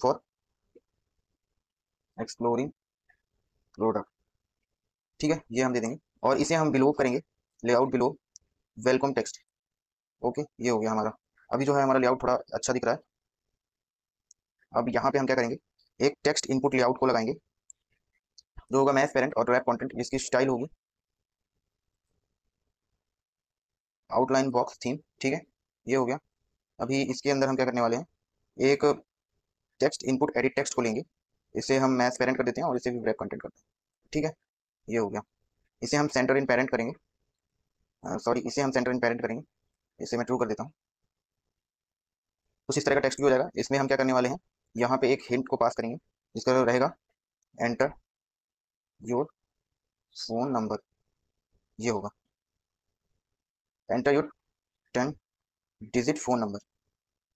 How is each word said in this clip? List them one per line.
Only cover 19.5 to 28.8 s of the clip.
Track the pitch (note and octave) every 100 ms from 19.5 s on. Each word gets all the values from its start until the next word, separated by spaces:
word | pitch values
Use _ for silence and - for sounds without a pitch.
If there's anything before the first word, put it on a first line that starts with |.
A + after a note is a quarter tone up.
| B2 B2
content, | A#2 C3 A#2+
जिसकी | B2 C3+
style | - B2+ C3+
होगी | B2 C#3 _ _ _ _ _ _ _ _ _ _ _ _ _ _ _ _ _ _ _ _ _ _ _ _ _ _ _ _ _ _ _ _ _ -
Outline | A#2 C3 C3+ C3+
box | B2 C3 -
theme। | B2 D3+ - -
ठीक | C3+
है, | D#3 - _ _ _ -
ये | C3
हो | B2
गया। | C#3 _ _ _ _ _ -
अभी | A#2+ C3+ C3
इसके | B2 C#3
अंदर | C#3 C3+
हम | C3+
क्या | B2+
करने | A#2+
वाले | A#2 A#2+
हैं, | E3+ _ _ _ _ -
एक | C3+ C#3